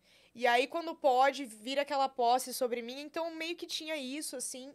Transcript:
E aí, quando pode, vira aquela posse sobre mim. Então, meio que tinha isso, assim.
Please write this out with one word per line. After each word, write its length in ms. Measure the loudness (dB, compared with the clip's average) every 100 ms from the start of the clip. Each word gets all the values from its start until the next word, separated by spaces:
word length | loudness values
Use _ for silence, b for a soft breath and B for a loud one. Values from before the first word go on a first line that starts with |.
| b b b
E 140 | 0 4
aí, 180 | 4 4
quando 300 | -2 -6 0
pode, 480 | 4 6 6 2
vira 380 | -6 -10 -4 -2
aquela 260 | 0 0 0
posse 460 | 2 4 4 0
sobre 280 | -4 -2 -2
mim. 200 | -6 -10
Então, 340 | -8 -6 -6 -4
meio 180 | -6 -6
que 100 | -8
tinha 300 | -8 -6 -6
isso, 400 | -4 -6 -6 -8
assim. 360 | -8 -10 -14